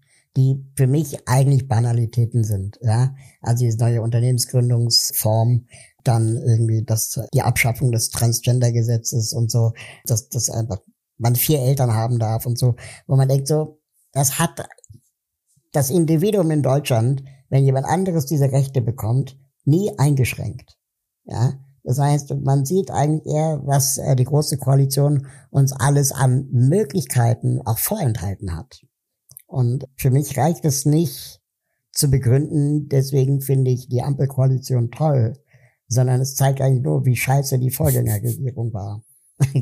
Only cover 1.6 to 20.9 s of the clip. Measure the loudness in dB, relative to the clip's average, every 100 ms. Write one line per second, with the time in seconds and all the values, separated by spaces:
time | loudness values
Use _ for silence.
1.6 | 2 0 2 0 0 -2 0 0 -2 -2
2.6 | -6 -4 -2 0 0 -4 -18 _ -2 0
3.6 | 0 0 0 0 0 0 0 0 0 0
4.6 | 2 2 2 0 0 -2 0 2 2 2
5.6 | -2 -14 -20 _ 0 2 2 0 0 2
6.6 | 2 0 0 -2 -2 -6 -2 0 0 0
7.6 | 0 0 0 0 -2 -2 0 0 0 2
8.6 | 2 0 0 0 -2 -2 -2 -2 0 2
9.6 | 0 -2 -12 -14 -4 -2 -2 -6 -4 -4
10.6 | -4 -6 -10 _ _ -2 0 2 2 2
11.6 | 2 2 2 0 0 0 0 -2 -2 0
12.6 | 0 0 -8 -18 0 2 2 0 0 -2
13.6 | -2 -8 _ _ _ -4 -2 0 -2 -4
14.6 | -16 -20 _ -20 _ _ _ _ _ _
15.6 | _ -2 2 2 2 2 2 2 2 2
16.6 | 2 0 2 0 2 0 -6 -20 _ 2
17.6 | 4 2 0 -2 0 -2 0 0 2 2
18.6 | 0 -2 -2 -4 -2 -2 -2 -10 _ _
19.6 | 0 2 0 0 0 2 0 -4 -10 -12
20.6 | -18 _ _